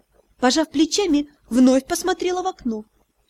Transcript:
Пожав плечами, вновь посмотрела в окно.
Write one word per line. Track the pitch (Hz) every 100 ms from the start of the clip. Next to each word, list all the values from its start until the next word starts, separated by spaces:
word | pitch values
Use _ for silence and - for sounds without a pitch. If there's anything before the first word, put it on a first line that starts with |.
| _ _ _ _
Пожав | 247 269 311
плечами, | 277 311 - 381 294 294 _ _
вновь | 233 254 262 269
посмотрела | 339 359 359 370 370
в | 370
окно. | 370 247 220 - _ _ _ _